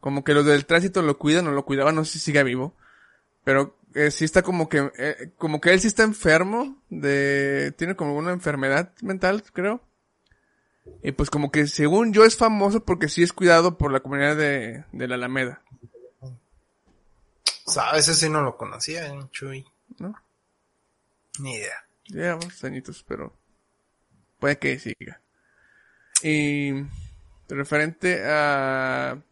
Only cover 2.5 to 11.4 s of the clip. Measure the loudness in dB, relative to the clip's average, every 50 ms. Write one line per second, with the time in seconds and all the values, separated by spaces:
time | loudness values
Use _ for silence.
2.5 | 0 -4 -6 -8 -10 _ _ _ _ _ _ _ _ _ _ _ _ _ _ 2
3.5 | 2 2 2 0 _ _ _ _ _ 0 0 0 2 0 -2 2 2 2 2 2
4.5 | 0 -2 -2 0 0 0 0 0 -4 -6 -6 -6 -6 -8 -12 -18 _ _ -4 -4
5.5 | -4 0 4 4 4 4 4 0 2 2 2 2 2 0 4 4 4 4 4 2
6.5 | -2 -4 -4 -6 -8 _ _ _ -12 -4 -2 0 0 2 2 2 0 0 0 0
7.5 | 0 -2 -2 -4 -4 _ -6 -6 -4 -4 -4 -4 -4 -4 -4 -4 -4 -4 -4 -4
8.5 | -4 -2 0 0 0 0 0 -4 _ _ -8 -8 -6 -2 0 0 0 -2 -4 _
9.5 | _ -4 -4 -4 -4 -4 _ _ _ _ _ _ _ _ _ _ _ _ _ _
10.5 | _ _ _ _ _ _ _ -20 -20 -10 -10 -10 -4 -4 -4 -2 0 -2